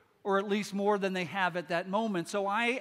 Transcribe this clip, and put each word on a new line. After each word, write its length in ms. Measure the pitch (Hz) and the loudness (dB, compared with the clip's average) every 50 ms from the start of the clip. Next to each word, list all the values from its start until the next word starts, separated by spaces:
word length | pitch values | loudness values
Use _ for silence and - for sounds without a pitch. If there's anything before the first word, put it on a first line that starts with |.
| _ _ _ _ | _ _ _ _
or 160 | - 202 196 196 | 0 2 2 2
at 100 | 202 208 | 2 2
least 260 | 202 214 196 - 190 | 0 0 0 -2 -2
more 240 | 202 196 208 208 196 | 0 2 2 2 2
than 160 | 196 190 190 | 2 0 0
they 100 | 185 180 | -2 -4
have 320 | 135 165 196 185 175 165 | -2 0 0 0 0 0
at 120 | 180 156 165 | -2 -4 -2
that 200 | 175 170 185 190 | -2 -2 -2 0
moment. 400 | 190 214 226 220 196 170 165 - | -2 -2 0 0 -2 -2 -2 -2
So 180 | - 202 196 | -2 -2 0
I 260 | 196 202 226 240 240 254 247 | 0 0 0 0 0 0 2